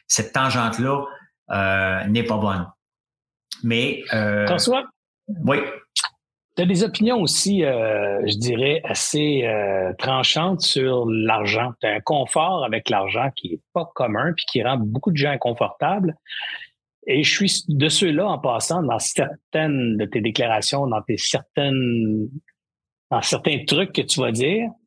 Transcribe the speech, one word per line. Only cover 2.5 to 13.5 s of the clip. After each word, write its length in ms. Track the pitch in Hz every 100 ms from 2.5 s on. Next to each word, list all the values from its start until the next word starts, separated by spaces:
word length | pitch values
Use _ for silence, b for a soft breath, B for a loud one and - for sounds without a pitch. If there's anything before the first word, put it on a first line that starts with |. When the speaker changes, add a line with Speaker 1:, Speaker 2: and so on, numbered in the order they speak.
| 95 87 _ _ _ _ _ _ _ _ -
Speaker 1:
Mais, 380 | 117 117 135 - -
euh, 360 | 110 104 104 104
Speaker 2:
François ? 380 | 175 240 262 269 _ _ _ -
Speaker 1:
Oui. 320 | 185 147 139 - - - - - - _ _ _ -
Speaker 2:
T'as 100 | 180
des 180 | 180
opinions 360 | 220 - 214 247
aussi, 440 | 151 - 190 202
euh, 560 | 147 120 110 107 101 101 104
je 100 | 104
dirais, 440 | 123 117 135 160
assez, 600 | - - - 151 151 139
euh, 480 | 117 107 101 95 92 95
tranchantes 640 | 135 131 131 156 175 185
sur 440 | - 143 131 123 113
l'argent. 640 | 110 110 110 104 110 123 117
T'as 140 | 110 104
un 40 |
confort 640 | - 151 123 160 165 185
avec 260 | 123 113 -
l'argent 400 | 107 98 104 135 -
qui 180 | 90